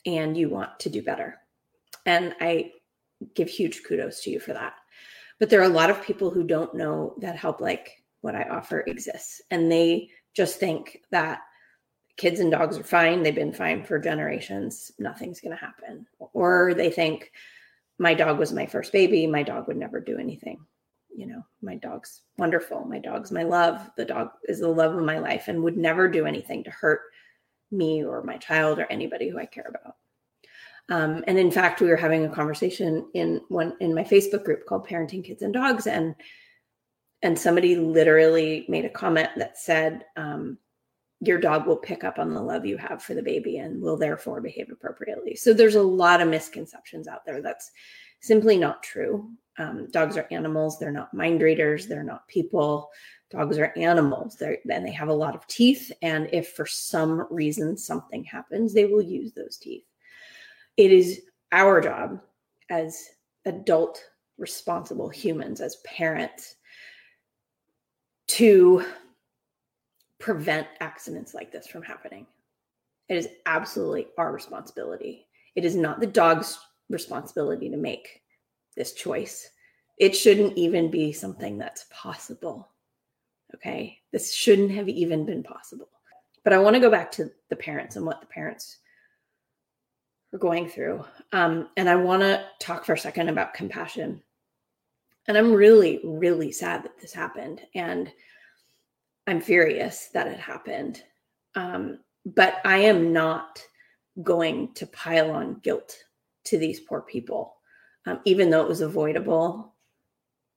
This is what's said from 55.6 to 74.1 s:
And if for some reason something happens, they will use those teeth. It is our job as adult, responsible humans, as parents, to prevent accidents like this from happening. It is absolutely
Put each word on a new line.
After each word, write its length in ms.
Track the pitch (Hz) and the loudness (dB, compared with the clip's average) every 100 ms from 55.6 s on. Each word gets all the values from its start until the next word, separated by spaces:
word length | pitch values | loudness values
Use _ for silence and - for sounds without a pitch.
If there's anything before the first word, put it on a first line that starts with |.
| 247 269 - - | 4 4 -4 -8
And 260 | 165 156 156 | -4 -4 -2
if 220 | 170 170 | -4 -4
for 120 | - 151 | -10 -8
some 600 | - - 160 160 165 - | -8 -4 -2 0 -2 -4
reason 460 | 170 151 151 156 - | -2 -2 -2 -4 -6
something 480 | - 165 - - | -8 -8 -8 -14
happens, 500 | 170 - - 202 226 | -12 -16 -10 -4 2
they 120 | 208 202 | 4 4
will 160 | 208 | 2
use 300 | 180 185 220 | 0 -6 -10
those 260 | - - - | -14 -16 -16
teeth. 260 | - - _ _ _ - - - - - _ - | -16 -16 _ _ _ -20 -20 -20 -20 -20 _ 6
It 120 | 190 | 10
is 300 | 185 180 190 _ _ - | 10 8 -2 _ _ 0
our 300 | 180 196 175 | 6 8 6
job 360 | - - - 190 _ _ _ _ - | 4 -4 -8 -10 _ _ _ _ -6
as 400 | 170 160 - - _ _ _ | -4 -4 -10 -20 _ _ _
adult, 580 | 190 180 196 160 - - - _ _ - | -10 -6 2 2 2 -4 -20 _ _ -16
responsible 720 | 185 - - 175 160 - 156 | -14 -10 -6 -6 -6 -10 -10
humans, 500 | - 196 156 - - | -6 -6 -4 -8 -10
as 160 | - - | -10 -12
parents, 720 | - - 165 156 160 - - _ _ - - - _ _ _ _ _ _ _ _ _ _ _ _ - | -18 -4 -4 -2 -8 -12 -20 _ _ -20 -20 -20 _ _ _ _ _ _ _ _ _ _ _ _ -6
to 540 | - 226 190 180 180 - - _ _ _ _ _ _ _ _ _ _ _ _ | 4 8 10 10 6 2 -12 _ _ _ _ _ _ _ _ _ _ _ _
prevent 460 | 226 165 165 156 147 - | -4 -4 -2 -4 -6 -12
accidents 540 | 160 - - 170 - | -12 -12 -14 -14 -14
like 160 | - - | -16 -16
this 160 | - - | -18 -18
from 160 | 165 | -18
happening. 420 | - - - 101 - _ _ _ _ _ _ _ - | -16 -16 -18 -20 -20 _ _ _ _ _ _ _ -6
It 80 | 175 | -6
is 120 | - - | -6 -10
absolutely 640 | 165 160 - - 160 170 - | -4 -4 -4 -6 -4 -6 -8